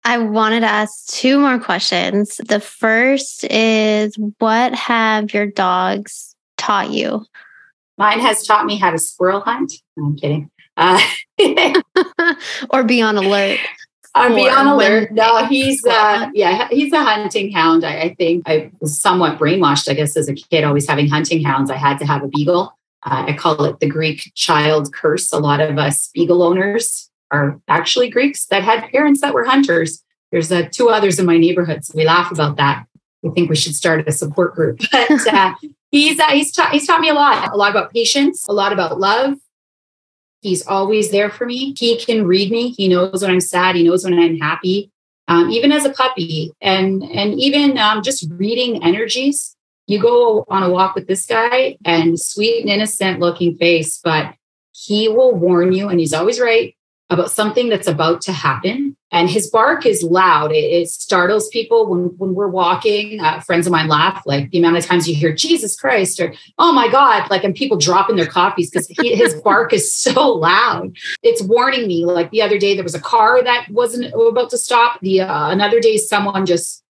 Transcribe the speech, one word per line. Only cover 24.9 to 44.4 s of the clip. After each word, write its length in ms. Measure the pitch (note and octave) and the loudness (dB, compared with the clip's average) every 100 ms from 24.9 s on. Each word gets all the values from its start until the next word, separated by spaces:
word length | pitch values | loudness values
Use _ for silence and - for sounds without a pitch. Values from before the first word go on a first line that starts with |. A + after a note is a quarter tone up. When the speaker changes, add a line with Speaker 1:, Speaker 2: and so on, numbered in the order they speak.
Speaker 2:
curse. 400 | - D#3+ D3+ - | -4 -2 -2 -2
A 60 | - | -2
lot 220 | D3 C#3+ | 0 0
of 180 | D#3 C#3+ | 0 0
us 320 | D3 C#3+ - | -2 -2 -6
beagle 300 | - E3+ F3 | -2 0 2
owners 680 | E3+ F#3 G3 G#3 A#3 - - _ _ | 2 2 0 -2 -4 -8 -14 _ _
are 300 | D3 C#3+ C#3 - | -2 -2 -4 -2
actually 420 | D#3 E3 - B3 | -2 0 0 0
Greeks 360 | A3 C#4 C#4+ - | 2 0 -2 -2
that 160 | G3 | -2
had 260 | F#3+ A3+ - | 0 -2 0
parents 300 | C4 D4 C#4 | 0 2 2
that 120 | C#4+ | 0
were 120 | B3+ | -2
hunters. 600 | A#3+ C4+ C#4 E3+ E3 - _ _ _ | 0 2 2 0 -2 -8 _ _ _
There's, 180 | F3 D#3+ | -4 -2
uh, 180 | F3+ E3 | -2 -2
two 160 | - A#3+ | 0 2
others 280 | G#3+ G3+ D#3+ | 4 2 2
in 40 | F3+ | 2
my 120 | E3 | 4
neighborhood, 460 | E3 F3+ E3 D3 | 4 2 -2 -4
so 80 | - D#3 | -6 -2
we 80 | |
laugh 280 | D#3+ E3+ F3 | 2 2 0
about 240 | D#3+ D3 C#3+ | -2 -2 0
that. 280 | C#3+ C3+ - _ _ _ | -2 -2 -8 _ _ _
We 80 | E3 | -6
think 180 | E3 E3+ | -2 0
we 80 | D3+ | 0
should 200 | - D3 | -2 -2
start 320 | F3 D#3+ D#3 | 0 0 -2
a 40 | |
support 420 | D3 D3+ D3 F3+ - | -4 -4 -2 -2 0
group. 240 | D#3+ A#2+ - | -4 -2 -2
<laughs> 40 | |
But, 340 | C4+ C4 D4+ A3+ | 0 2 2 2
uh, 260 | G3 F#3+ - D4+ _ _ | 2 2 -2 -18 _ _
he's, 260 | C#4+ D4 D#4+ | 2 2 2
uh, 80 | D#4 | 2
he's 200 | C#4+ D4 | 2 0
ta-, 180 | - E4 | -2 0
he's 140 | D4 D4 | 0 2
taught 140 | E4 | 2
me 80 | E4 | 2
a 60 | |
lot, 380 | D4 C#4+ G#3+ - | 4 4 2 -2
a 40 | G#3 | 0
lot 140 | G3+ | 0
about 220 | G3+ F3+ | 0 -2
patience, 520 | A3+ A3+ C#4 C#4 - - | -2 0 2 0 -2 -4
a 40 | |
lot 200 | G#3 G3 | -2 0
about 260 | G3 E3+ - | -2 -2 -2
love. 360 | G3 A3+ C4+ C#4 _ _ _ _ _ _ _ _ _ _ | 0 2 0 -4 _ _ _ _ _ _ _ _ _ _
He's 240 | G#3 F3+ - | -4 -4 -2
always 440 | G3 G3 G#3+ G#3 | -2 0 0 2
there 200 | G3+ G#3 | 0 -2
for 140 | - A#3+ | -4 -8
me. 280 | B3 C4+ C4+ | -6 -8 -4
He 180 | A#3 A#3 | -2 -2
can 280 | - A3 F#3 | 0 0 2
read 240 | F#3 G3 | 2 2
me. 200 | A#3 B3 | -2 -4
He 180 | B3 F#3+ | -2 0
knows 340 | F3+ F#3+ F#3+ | 2 0 -2
when 80 | F#3+ | 0
I'm 100 | F#3 | 0
sad. 360 | F#3 F3+ F#3 F3 | 0 0 0 2
He 60 | |
knows 220 | E3+ F3+ | 2 2
when 140 | F#3 F3 | 2 2
I'm 200 | E3+ | 2
happy. 520 | D#3+ | 2